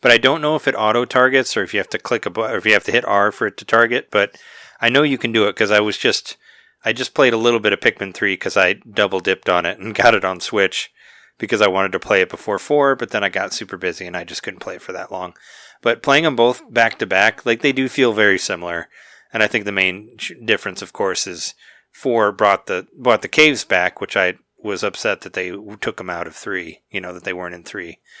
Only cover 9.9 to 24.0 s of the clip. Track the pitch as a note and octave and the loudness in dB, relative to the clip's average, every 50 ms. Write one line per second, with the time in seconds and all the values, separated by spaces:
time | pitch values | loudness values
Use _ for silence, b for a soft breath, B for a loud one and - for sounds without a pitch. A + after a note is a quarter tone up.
9.9 | G#2+ - C#3 B2 A2+ G2+ F#2 F#2+ F#2 F2+ - - - G#2 G2 F#2 - - - - | -2 4 4 6 6 6 2 -2 -4 -4 -8 -4 0 2 2 2 0 -4 -10 -10
10.9 | b b b b b b b b b _ - G#2 - G#2 G#2+ G2+ F#2 F#2+ F#2+ G2 | b b b b b b b b b _ -4 -2 2 2 4 4 4 2 0 0
11.9 | F#2 F#2+ - - G#2+ F#2+ F#2 - - E2+ - - G#2 F#2+ - - D3 D3 C#3+ C#3 | -2 -4 -2 2 2 2 2 2 -2 -12 -6 -6 -6 -6 -2 0 2 2 4 2
12.9 | C3+ B2+ A#2+ G#2 - A2 G2+ G2 E2+ F#2+ F#2 F#2+ - - G#2+ F#2+ - F#2 F#2 F#2 | 2 0 -4 -6 -4 -2 -2 -2 -2 -4 -6 -4 -6 -10 -10 -10 -12 -6 -6 -6
13.9 | E2+ - F#2+ F2+ F2 F2+ E2+ E2 - - - - G2 F2 - - F#2 F2 - - | -6 -6 -12 -10 -10 -10 -10 -10 -12 -12 -12 -12 -14 -12 -14 -14 -14 -14 -14 -14
14.9 | F#2 F2+ F#2+ - - F#2+ F2+ F2+ F2 B B B B B B B B B _ A#2+ | -12 -12 -12 -10 -10 -10 -10 -12 -14 B B B B B B B B B _ 0
15.9 | A#2+ - - - C#3 D3 E3 D#3+ C3+ A#2 A#2 B2 B2 - D#4+ B3+ A#2 A#2 A2+ A2+ | 0 0 2 2 4 4 4 2 2 4 4 2 2 0 -8 -4 2 2 2 2
16.9 | A#2 - A#2+ F#2+ F#2+ F#2 G2+ A2 A2+ - - A#2+ A#2 A#2 - C#3+ C3 C3 C3+ B2+ | 2 -4 -6 0 2 4 4 4 2 0 -2 -2 -2 0 0 -2 0 0 -2 -4
17.9 | - - C3 A#2+ G#2+ G#2 G#2+ G#2 G2 F#2 - - G2+ E2+ F2 F2 F2 E2+ E2 _ | 0 2 2 2 4 4 4 4 4 2 -2 -4 -6 -6 -6 -8 -8 -8 -10 _
18.9 | B B B B B B B B _ A2+ A2 G#2 - A#2 G#2 G2+ G2+ G2 F#2+ F#2 | B B B B B B B B _ 0 0 0 0 -2 -4 -2 -2 0 0 0
19.9 | F2+ G2 G#2+ A2+ _ - - - E3+ - A#2 A2 A2 G2+ - G#2 F#2 - G2+ F2+ | -2 -6 -12 -20 _ -14 -14 -14 -14 -12 -2 -2 -2 0 0 -6 -10 -10 -14 -14
20.9 | - - G#2 G2 F2+ - - G2 F2+ E2 - - - b b b b b b b | -6 -4 -4 -2 -2 -4 -6 -8 -8 -10 -10 -12 -12 b b b b b b b
21.9 | b - - C3+ A#2+ A#2 G#2+ G#2 G2+ G2 G#2+ G2+ G2 F#2 _ - G2 F2+ F#2 _ | b -8 -4 -2 0 2 2 0 2 2 4 4 4 2 _ -4 -6 -6 -6 _
22.9 | _ - B2 B2 A#2 G#2+ - G2+ - - D#3 D#3 C#3+ A2 - _ G2 F#2 F2 F2+ | _ -4 2 2 2 2 2 -2 4 4 4 4 4 0 -2 _ 0 2 2 0
23.9 | - - | -2 -6